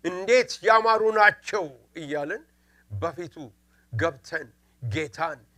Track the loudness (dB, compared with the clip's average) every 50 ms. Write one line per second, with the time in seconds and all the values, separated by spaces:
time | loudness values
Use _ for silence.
0 | _ -8 -8 -6 0 4 4 4 4 2 -6 -4 2 4 4 6 6 4 2 4
1 | 2 2 4 6 6 6 6 2 _ -6 -4 -4 -4 -6 -10 -18 _ _ _ -14
2 | -10 -8 -6 -6 -4 -6 -8 -10 -12 _ _ _ _ _ _ _ _ _ -10 -6
3 | -6 -6 -6 -8 -14 -14 _ -16 -18 -18 _ _ _ _ _ _ _ _ -6 -2
4 | -2 -2 -4 -6 _ -10 -10 -10 -10 -10 _ _ _ _ _ _ -8 -6 -4 -4
5 | -6 -6 -6 -6 -6 -6 -6 -12 _ _ _